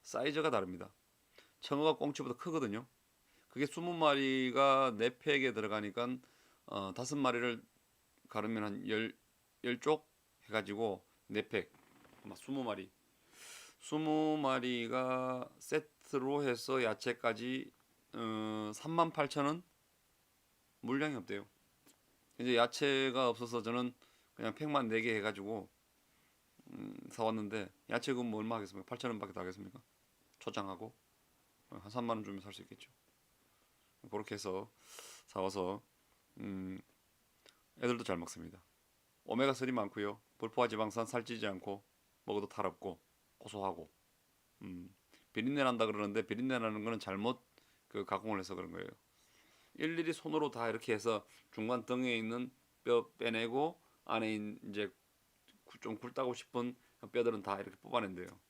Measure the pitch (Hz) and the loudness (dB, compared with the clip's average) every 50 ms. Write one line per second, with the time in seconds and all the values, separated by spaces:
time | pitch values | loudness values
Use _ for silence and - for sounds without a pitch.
0 | _ - - 107 127 151 143 156 156 160 127 104 95 90 90 85 92 - _ _ | _ -4 -4 0 0 2 2 2 2 4 4 4 2 2 -6 -8 -10 -14 _ _
1 | _ _ _ _ _ _ _ - - _ _ _ - - 143 139 151 160 143 - | _ _ _ _ _ _ _ -20 -20 _ _ _ -4 -2 0 4 4 4 4 4
2 | 139 147 139 - 143 127 120 - - 180 160 160 135 107 101 113 123 - _ _ | 0 -2 -2 -4 -4 -6 -6 -6 -4 -2 0 0 0 0 -2 -4 -6 -10 _ _
3 | _ _ _ _ _ _ _ _ _ _ - 127 143 143 - 170 170 175 170 165 | _ _ _ _ _ _ _ _ _ _ -2 -2 0 0 0 -4 -2 -2 2 6
4 | 160 151 143 139 139 135 131 131 127 127 120 135 139 139 135 135 135 127 110 104 | 8 8 8 8 4 4 4 4 2 4 6 6 8 8 8 8 6 4 4 4
5 | 113 127 123 - - 151 143 139 131 127 107 110 107 104 104 107 104 101 95 - | 2 2 2 0 2 2 4 4 4 2 2 0 0 0 0 0 0 -2 -2 -2
6 | 120 123 127 127 - - - _ - - _ _ _ - 104 101 98 98 90 - | -2 -2 -2 -6 -8 -18 -20 _ -20 -20 _ _ _ -6 -6 -4 -4 -4 -4 -6
7 | 127 - 147 147 135 127 120 120 120 123 117 113 - _ _ _ _ _ _ _ | -4 -2 0 4 4 4 4 4 2 2 0 -2 -6 _ _ _ _ _ _ _
8 | _ _ _ _ _ - - 107 107 110 113 110 107 104 101 95 95 104 107 107 | _ _ _ _ _ -4 -4 -2 0 0 0 0 0 -2 -4 -4 -2 0 0 2
9 | 113 - - _ _ _ _ _ _ _ _ _ - 123 123 120 - 147 156 151 | 0 0 -4 _ _ _ _ _ _ _ _ _ -2 -2 -2 2 4 2 2 2
10 | - _ _ _ _ _ _ _ _ - 107 110 101 98 101 107 113 107 95 - | 0 _ _ _ _ _ _ _ _ -2 -2 0 0 0 -4 -2 0 -2 -2 -4
11 | - _ _ _ _ - 101 104 104 - - 101 85 - - - - - - - | -8 _ _ _ _ -2 -2 -2 -2 0 -2 -2 -2 -4 -16 -20 -20 -20 -20 -20
12 | - - - - - 107 92 - - - 135 139 127 113 101 95 95 95 _ _ | -20 -20 -20 -18 -16 -16 -14 -14 -8 -6 -4 -4 -2 -4 -4 -6 -8 -14 _ _
13 | _ _ _ _ _ _ - - - - - - - - - _ - - 151 151 | _ _ _ _ _ _ -20 -20 -18 -18 -16 -18 -18 -20 -20 _ -8 -4 -2 0
14 | 156 156 156 156 156 156 156 156 143 131 131 131 120 127 123 120 117 113 120 127 | 2 2 4 4 4 2 2 2 2 2 2 2 2 0 0 0 0 0 0 0
15 | 131 127 127 127 127 127 127 127 127 - - - - - 151 156 151 - _ _ | 2 2 2 0 0 -2 -2 -4 -6 -10 -12 -18 -4 0 0 0 0 -2 _ _
16 | - - - 135 127 135 143 143 143 135 120 113 - - 131 131 120 110 107 - | -10 -2 -2 0 2 2 2 4 4 2 2 2 0 0 2 4 4 4 2 2
17 | - 123 117 - - 117 113 107 120 127 131 131 - - _ _ _ _ _ _ | 0 -2 -2 2 2 0 0 2 -2 -4 -4 -4 -6 -8 _ _ _ _ _ _
18 | _ _ - 113 117 110 110 110 110 107 107 107 107 107 107 - - 151 165 170 | _ _ -8 -4 -4 -2 -2 -2 -2 -2 -2 -2 -4 -6 -6 -8 -6 0 4 4
19 | 165 165 - - 143 139 - 151 139 143 156 175 - _ _ _ _ _ _ _ | 4 4 4 0 0 2 2 2 2 2 2 -2 -6 _ _ _ _ _ _ _
20 | _ _ _ _ _ _ _ _ _ _ _ _ _ _ _ _ - 117 131 139 | _ _ _ _ _ _ _ _ _ _ _ _ _ _ _ _ -4 -2 0 0
21 | 151 151 143 117 87 - 101 101 101 - _ _ _ _ _ _ _ - - _ | 0 0 -2 -4 -6 -6 -6 -6 -6 -12 _ _ _ _ _ _ _ -20 -20 _
22 | _ _ _ _ _ _ _ - 120 127 123 117 120 120 - - 151 143 139 135 | _ _ _ _ _ _ _ -2 2 4 6 6 6 6 4 2 4 4 4 4
23 | 135 135 123 131 131 120 113 113 123 113 120 120 107 117 117 123 123 123 120 _ | 4 2 4 4 4 4 2 0 -4 -2 -2 -2 0 0 0 0 0 0 -4 _
24 | - _ _ _ _ _ _ - 113 113 107 - 156 151 147 139 127 110 110 113 | -20 _ _ _ _ _ _ -4 -4 -4 -4 -2 -4 0 2 2 2 4 2 2
25 | 113 120 110 107 101 110 101 98 98 104 113 104 92 - _ _ _ _ _ _ | 2 2 0 2 0 -2 -2 -2 -6 -4 -4 -6 -6 -10 _ _ _ _ _ _
26 | _ _ _ _ _ _ _ _ _ _ _ - _ - - - - - - - | _ _ _ _ _ _ _ _ _ _ _ -20 _ -16 -12 -10 -10 -10 -10 -12
27 | - - - - 113 110 110 110 104 101 113 107 98 92 - _ _ - 110 120 | -14 -14 -2 2 2 2 2 2 -2 -2 -4 -4 -6 -6 -12 _ _ -2 -2 0
28 | - 147 131 120 123 117 107 107 110 113 117 113 101 90 95 107 - - 123 117 | 0 0 0 0 0 -2 -2 -2 -2 -2 -2 -4 -4 -8 -10 -14 -10 -10 -8 -4
29 | - 123 113 104 104 98 95 95 92 92 92 101 98 95 - - _ _ _ _ | -4 -4 -4 -4 -6 -8 -8 -8 -8 -8 -8 -10 -14 -14 -16 -18 _ _ _ _
30 | _ _ _ _ _ _ _ _ - - 104 113 101 95 95 - 110 113 - _ | _ _ _ _ _ _ _ _ -10 -6 -4 -4 -4 -4 -8 -8 -10 -14 -16 _
31 | _ _ _ _ _ _ _ _ _ _ _ _ _ _ - 104 92 104 107 123 | _ _ _ _ _ _ _ _ _ _ _ _ _ _ -16 -16 -14 -6 -4 -4
32 | 120 117 113 110 104 98 98 98 92 101 95 - - - 98 - - _ _ _ | 0 0 0 0 -2 -8 -10 -10 -10 -14 -16 -16 -16 -18 -18 -20 -20 _ _ _
33 | _ _ _ _ _ _ _ _ _ _ _ _ _ _ _ _ _ _ _ _ | _ _ _ _ _ _ _ _ _ _ _ _ _ _ _ _ _ _ _ _
34 | - - 104 107 107 - 110 101 98 101 92 95 110 113 _ _ - - - - | -14 -6 -6 -6 -4 -4 -8 -6 -4 -4 -4 -6 -6 -10 _ _ -20 -20 -18 -18
35 | - - - - - - - 98 95 98 95 101 90 90 98 107 - _ _ _ | -16 -16 -20 -20 -20 -8 -4 -2 -2 0 0 0 0 0 -2 -4 -8 _ _ _
36 | _ _ _ _ _ _ _ - - 101 98 95 92 92 95 - - _ _ _ | _ _ _ _ _ _ _ -10 -8 -6 -6 -6 -6 -8 -8 -10 -14 _ _ _
37 | _ _ _ _ _ _ _ _ _ - _ _ _ _ _ - 127 123 123 117 | _ _ _ _ _ _ _ _ _ -20 _ _ _ _ _ -2 0 0 0 0
38 | 117 - 95 87 82 - - 85 82 82 - - _ _ _ _ _ _ _ _ | 0 -2 -2 -2 -2 -8 -10 -12 -12 -14 -14 -18 _ _ _ _ _ _ _ _
39 | _ _ _ _ _ - - 120 135 139 135 131 131 127 127 120 104 101 - 107 | _ _ _ _ _ -2 2 4 4 2 2 2 -2 0 0 0 -2 -2 -2 -2
40 | 104 101 101 - _ _ _ _ 110 113 - - 123 117 113 107 110 107 101 117 | -2 -2 -4 -6 _ _ _ _ -6 -2 2 2 2 2 4 0 0 0 0 -2
41 | 113 113 - 120 110 - 120 110 110 104 95 90 - 101 98 101 _ _ _ _ | -4 0 -2 -4 -2 -2 -6 -2 -2 -4 -4 -4 -6 -8 -8 -8 _ _ _ _
42 | _ _ _ _ _ - 104 104 101 - - - 101 92 85 _ - 98 85 - | _ _ _ _ _ -2 -2 -2 -2 -4 -4 -2 -2 -2 -2 _ -8 -8 -8 -8
43 | _ _ _ _ _ _ _ _ - 87 107 104 98 98 85 85 80 - _ _ | _ _ _ _ _ _ _ _ -16 -12 -8 -4 -4 -4 -4 -4 -12 -16 _ _
44 | _ _ _ _ _ _ _ _ _ _ _ _ 104 95 92 87 90 92 - _ | _ _ _ _ _ _ _ _ _ _ _ _ -12 -12 -10 -12 -12 -16 -20 _
45 | _ _ - - _ _ _ 110 113 131 143 147 135 127 120 113 113 107 104 104 | _ _ -20 -20 _ _ _ -2 0 0 2 4 4 4 6 4 4 4 4 0
46 | 104 101 101 110 101 - 107 113 127 131 131 120 113 110 107 107 104 113 113 104 | -2 0 0 0 0 0 -2 -2 0 0 0 0 0 0 -2 -2 -2 -2 -4 -4
47 | - 101 95 95 104 120 - - _ _ _ - _ _ _ _ _ _ - 104 | -4 -4 -2 0 0 0 0 -2 _ _ _ -20 _ _ _ _ _ _ -6 -6
48 | 98 - 98 98 104 110 104 95 92 92 95 90 90 85 87 90 95 - - _ | -2 -2 -2 -2 -2 -2 -2 -2 -2 -4 -8 -8 -8 -8 -8 -10 -10 -10 -12 _
49 | _ _ _ _ _ _ _ - _ _ _ _ - _ _ - 156 160 165 165 | _ _ _ _ _ _ _ -20 _ _ _ _ -20 _ _ -4 -4 -2 -2 -2
50 | 160 160 160 - - 160 151 156 151 139 - 120 117 113 110 117 - - 113 104 | -2 -2 -2 -4 -4 -2 0 2 0 0 0 0 0 0 0 -2 0 0 0 2
51 | - 117 110 101 - - - - _ _ - - 110 117 123 120 110 - 123 127 | 2 2 0 0 -2 -8 -20 -20 _ _ -6 -4 0 0 0 -2 0 0 0 2
52 | 127 127 117 113 110 110 117 123 123 127 - _ _ _ _ _ _ 120 120 117 | 2 2 2 0 0 -2 -2 -4 -6 -8 -10 _ _ _ _ _ _ 4 4 4
53 | 113 - _ - - 117 113 113 113 117 120 135 147 165 180 _ _ _ _ _ | 4 2 _ -2 0 0 2 2 0 2 2 2 2 0 -2 _ _ _ _ _
54 | _ - - 113 110 110 107 107 104 107 104 - - - 101 101 104 95 - _ | _ -2 0 0 2 0 0 -2 -2 -6 -8 -10 -12 -6 -4 -2 -4 -4 -6 _
55 | _ _ _ _ _ _ _ _ _ - - _ _ - - - - 113 110 104 | _ _ _ _ _ _ _ _ _ -20 -20 _ _ -20 -20 -10 -6 -6 -6 -6
56 | - 123 117 139 131 123 120 - - _ - 123 120 123 120 - _ _ _ _ | -8 -6 -4 -2 -2 -2 -2 -4 -10 _ -4 -2 -2 -2 -4 -8 _ _ _ _
57 | - 107 - 120 117 117 113 104 95 95 101 98 101 98 - _ - - - 120 | -18 0 2 4 4 4 2 2 -2 -2 -2 -2 -2 -8 -12 _ -10 0 0 0
58 | 104 95 92 87 90 76 - - _ | 0 0 -6 -8 -10 -10 -12 -18 _